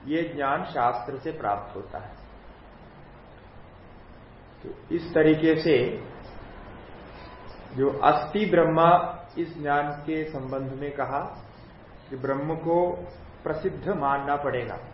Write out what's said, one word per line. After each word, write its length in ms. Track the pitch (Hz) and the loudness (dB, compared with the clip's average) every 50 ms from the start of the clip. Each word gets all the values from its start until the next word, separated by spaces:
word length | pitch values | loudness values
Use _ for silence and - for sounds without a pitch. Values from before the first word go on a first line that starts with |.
| - | -2
ये 180 | 135 151 165 | 0 0 0
ज्ञान 420 | 165 - 151 147 139 139 143 165 180 | 0 -2 -2 -2 0 0 0 0 -2
शास्त्र 540 | - - 139 120 123 123 - - 143 131 131 | -4 0 2 2 2 2 0 -6 -8 -10 -8
से 140 | - 160 | -8 -8
प्राप्त 440 | 156 - - 104 104 104 101 - - | -8 -2 -2 -2 -2 -2 -4 -10 -12
होता 220 | 101 101 - - 87 | -12 -12 -10 -12 -12
है। 160 | - - - - - - - - - - - - - - - - - - - - - - - - - - - - - - - - - - - - - - - - - - - - - - - - - - - - | -12 -12 -16 -18 -18 -20 -20 -20 -20 -20 -20 -20 -20 -20 -20 -20 -20 -20 -20 -20 -20 -20 -20 -20 -20 -20 -20 -20 -20 -20 -20 -20 -20 -20 -20 -20 -20 -20 -20 -20 -20 -20 -20 -20 -20 -20 -20 -20 -20 -20 -20 -14
तो 320 | - - - - - - 165 | -12 -12 -12 -12 -6 -4 -4
इस 200 | 170 165 - - | -4 -2 0 4
तरीके 460 | 160 156 156 156 156 160 160 156 156 | 6 8 8 6 6 6 4 4 4
से 440 | - 165 147 120 120 - - - - - - - - - - - - - - - - - - - - - - - - - - - - - - - - - - - - - 123 | 4 4 6 6 4 2 -2 -6 -10 -12 -14 -14 -16 -14 -14 -14 -16 -16 -16 -16 -16 -16 -16 -18 -18 -18 -18 -18 -18 -18 -16 -16 -16 -16 -16 -16 -16 -16 -16 -16 -16 -10 -2
जो 220 | 127 135 139 117 - | 2 2 2 2 6
अस्ति 480 | - 139 156 - - - - 202 214 | 6 6 6 6 0 -2 0 0 2
ब्रह्मा, 720 | 180 170 170 160 160 156 165 165 170 180 175 - - - - - - - 170 | 6 6 6 6 6 6 8 8 8 8 8 6 -2 -6 -10 -14 -10 -6 -6
इस 200 | 170 160 156 147 | -6 -6 -6 -6
ज्ञान 320 | 147 143 143 147 143 147 | -2 0 2 2 2 0
के 340 | 143 143 - 160 160 156 156 | -4 -6 -4 -4 -2 -2 -2
संबंध 480 | 156 156 135 131 131 135 135 135 131 | -4 -6 -8 -6 -4 -4 -4 -4 -6
में 200 | 135 135 143 143 | -6 -6 -8 -6
कहा 520 | 143 - 127 127 135 143 180 - - - - - - - - - - - - - - - - - | -4 -4 -4 -2 -2 -4 -4 -4 -10 -14 -16 -18 -20 -20 -20 -20 -20 -20 -20 -20 -20 -20 -14 -12
कि 60 | 135 | -10
ब्रह्म 400 | 131 123 135 135 139 147 156 160 | -6 -2 -2 0 0 0 -2 -4
को 340 | 160 156 160 170 175 180 175 175 - - - - - - - - - - | -2 0 2 4 4 4 2 0 -6 -10 -12 -14 -16 -18 -18 -18 -8 -4
प्रसिद्ध 440 | 160 156 156 - 190 156 143 127 165 | -4 -4 -2 -2 -4 -4 -4 -4 -4
मानना 480 | 160 151 139 139 139 143 - 143 143 | -2 0 2 2 2 0 2 0 0
पड़ेगा। 420 | 143 147 135 123 123 117 107 95 - - - | 0 0 -2 -2 -2 -4 -4 -8 -10 -12 -14